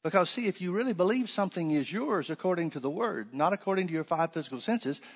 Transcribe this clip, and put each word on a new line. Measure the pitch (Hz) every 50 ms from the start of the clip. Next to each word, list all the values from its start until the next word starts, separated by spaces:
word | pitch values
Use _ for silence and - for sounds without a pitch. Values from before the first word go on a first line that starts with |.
| -
Because, | 160 156 196 180 160
see, | - 247 240
if | 208 185 -
you | 180 180 175
really | 208 247 262
believe | 214 165 180 190 233 262 247 202
something | - - 202 185 - 180 165 156
is | 151 147 135 - 160
yours | 214 269 302 226 175 143 -
according | 156 - - 185 185 170 170 160
to | - 147
the | 123 143
Word, | 151 196 233 226 180 123 107 107 123
not | 139 147 175 202
according | 196 - 196 190 190 185
to | 175 160
your | 160 156
five | - 165 156 165 160 -
physical | 165 147 - 131 123
senses, | - - 233 233 - 139 143 - - - -